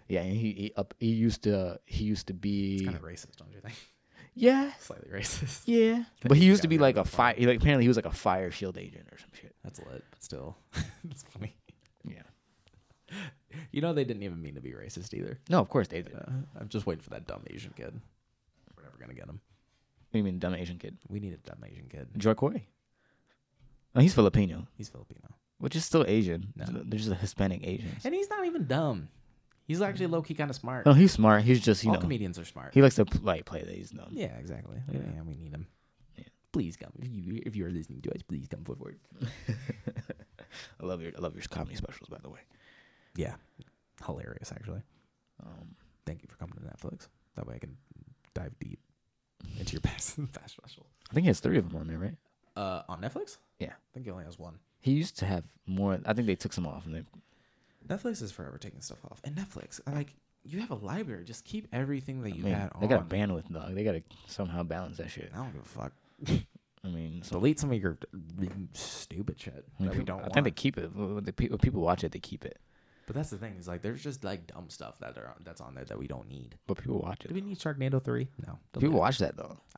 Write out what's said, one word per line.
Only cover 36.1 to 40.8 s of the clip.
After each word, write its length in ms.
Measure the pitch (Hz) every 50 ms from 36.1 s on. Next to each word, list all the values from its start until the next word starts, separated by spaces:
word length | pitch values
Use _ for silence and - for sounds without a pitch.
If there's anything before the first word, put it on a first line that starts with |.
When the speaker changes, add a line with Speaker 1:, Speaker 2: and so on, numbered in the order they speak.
| _
Speaker 1:
Yeah. 80 | - - - _ _ _ _ -
Speaker 2:
Please 240 | 160 110 82 85
come. 160 | - - - - -
If 80 | - 127 120
you, 280 | 101 87 90 113 113 -
if 80 | - 104
you 100 | 104 92
are 40 | 85
listening 300 | 90 82 78 - 65 62 -
to 120 | - -
us, 80 | - -
please 240 | - - 71 65 -
come 160 | - - -
forward. 340 | - - 135 131 - - - _ _ - -
Speaker 1:
<laughs> 280 | - 117 - - - - 117 110 - - - - - - - - - - - - - - _ - - - - - - - - -